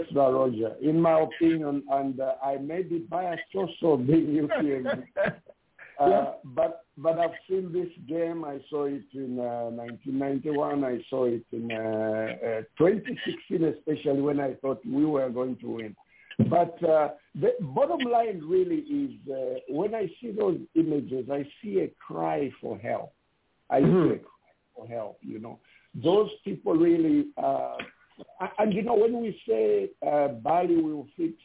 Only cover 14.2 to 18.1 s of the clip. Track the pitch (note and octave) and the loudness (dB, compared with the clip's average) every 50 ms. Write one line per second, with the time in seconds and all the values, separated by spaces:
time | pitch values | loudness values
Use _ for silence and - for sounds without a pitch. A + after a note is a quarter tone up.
14.2 | C#3 D3 C#3+ C#3+ C#3+ C3 A#2 - - C3+ C3 - - - C3 C#3+ D3+ D#3 D3+ C3+ | 0 0 0 0 -2 -4 -6 -4 -4 -4 -4 -4 -4 -4 0 2 2 2 2 0
15.2 | C3 B2+ A#2 B2 B2+ B2+ B2 - A#2 A#2+ A#2 A2+ A2+ G#2 G2 _ _ _ _ _ | 0 -2 -2 -2 -4 -4 -4 -6 -8 -8 -8 -8 -8 -10 -12 _ _ _ _ _
16.2 | _ - - - - - D#3+ F3 F3 E3+ - - F3 E3 D#3+ D#3 D3 - - - | _ -6 0 0 2 4 4 4 2 2 0 -2 2 4 4 4 4 2 -2 -8
17.2 | _ _ - D3 D3+ A#3 B3 - F#3 C3 C3 A3 C#4+ D#4 F4 D#4 B3+ A#3+ | _ _ -6 -2 0 0 0 0 -2 -4 0 0 2 2 2 0 0 2